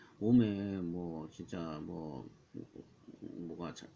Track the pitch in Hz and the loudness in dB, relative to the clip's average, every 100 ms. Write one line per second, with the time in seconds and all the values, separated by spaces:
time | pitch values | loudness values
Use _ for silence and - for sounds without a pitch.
0 | - - 107 120 107 101 101 98 87 87 | -20 0 8 8 8 4 0 0 -2 -2
1 | 87 80 80 - 82 92 82 78 80 85 | -4 -4 -8 -10 -8 -6 -4 -6 -6 -6
2 | 78 67 - - - - - - - - | -6 -8 -10 -18 -16 -14 -12 -14 -18 -20
3 | - - - - 82 85 82 - - | -20 -14 -12 -10 -8 -6 -8 -8 -14